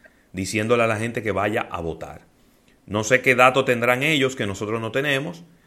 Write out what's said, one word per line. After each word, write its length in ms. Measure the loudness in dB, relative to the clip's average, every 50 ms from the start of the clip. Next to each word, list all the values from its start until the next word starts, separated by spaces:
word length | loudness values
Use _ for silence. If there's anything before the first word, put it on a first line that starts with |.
| -20 -20 _ _ _ _ -6
diciéndole 500 | -6 -4 -2 -2 0 2 2 4 4 4
a 40 |
la 100 | 2 0
gente 260 | 0 -2 -4 -4 -4 -4
que 80 | -2
vaya 300 | 0 0 0 0 0 -2 -4 -4
a 80 | -6 -6
votar. 500 | -6 -6 -6 -8 -10 -14 -14 -16 -20 _ _ _ _ _ _ _ _ _ _ _ _
No 180 | -4 -4 -2 2
sé 180 | 2 2 4
qué 140 | 4 4 4
datos 300 | 6 6 6 6 4 2
tendrán 380 | 2 2 2 2 0 0 0 0
ellos 320 | 0 0 2 0 0 -2
que 100 | -4 -6
nosotros 360 | -6 -4 -4 -4 -4 -4 -4
no 100 | -4 -4
tenemos, 520 | -4 -2 -2 0 -2 -2 -4 -6 -10 -14 -18 -20 _ _ _